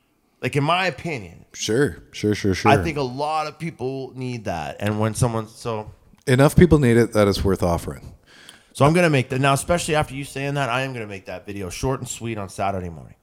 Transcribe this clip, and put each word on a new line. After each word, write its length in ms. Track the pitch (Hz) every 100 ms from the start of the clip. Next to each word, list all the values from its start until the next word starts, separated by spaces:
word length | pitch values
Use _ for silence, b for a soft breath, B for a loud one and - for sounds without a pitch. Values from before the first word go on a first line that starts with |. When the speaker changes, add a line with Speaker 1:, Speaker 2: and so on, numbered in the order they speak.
| _ _ _ _
Speaker 1:
Like, 140 | 127 143
in 80 |
my 220 | 143 175 185
opinion. 580 | 170 175 135 90 85 -
Speaker 2:
Sure, 460 | - - 110 139 85 -
sure, 220 | - 107
sure, 200 | 104 101
sure. 160 | 92 -
Speaker 1:
I 100 | 143
think 140 | 170 147
a 60 |
lot 440 | 131 127 147 156 151
of 120 | 147
people 540 | 165 98 127 135 131
need 320 | 131 127 120 104
that. 300 | 85 73 -
And 180 | 104 107
when 140 | 110
someone, 320 | 107 127 113 107
so 420 | - 117 110 107 - _ _ -
Speaker 2:
Enough 300 | 127 143 -
people 220 | 175 156
need 180 | 127 117
it 160 | 113
that 160 | 107 101
it's 160 | 95
worth 180 | 98 92
offering. 520 | 90 85 78 67 - - b b b b b
Speaker 1:
So 140 | - 139
I'm 80 |
gonna 160 | 165 175
make 180 | 143 120
that 80 | 131
now, 120 | 139
especially 420 | 139 - 175 - 151
after 180 | 139
you 100 | 135
saying 300 | 139 135 139
that, 160 | 143 131
I 100 | 123
am 100 | 135
gonna 120 | 123 107
make 200 | 98 98
that 180 | 90
video 240 | 104 101 92
short 320 | - 131 135
and 80 | 120
sweet 300 | - 113 107
on 100 | 95
Saturday 400 | - 98 95 90
morning. 280 | 80 58 -